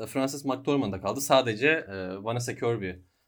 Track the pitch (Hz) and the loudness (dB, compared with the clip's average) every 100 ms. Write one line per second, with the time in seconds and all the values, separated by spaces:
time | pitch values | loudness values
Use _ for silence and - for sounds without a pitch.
0 | 110 135 135 143 139 127 - 143 110 95 | -6 -2 -2 -2 -4 -2 2 2 2 -2
1 | 98 120 135 135 120 104 139 160 - 98 | -2 -2 4 4 6 2 2 2 -2 -6
2 | 92 95 104 120 120 110 123 117 95 87 | -6 -6 -4 -2 -4 -2 0 0 -2 -6
3 | - _ | -14 _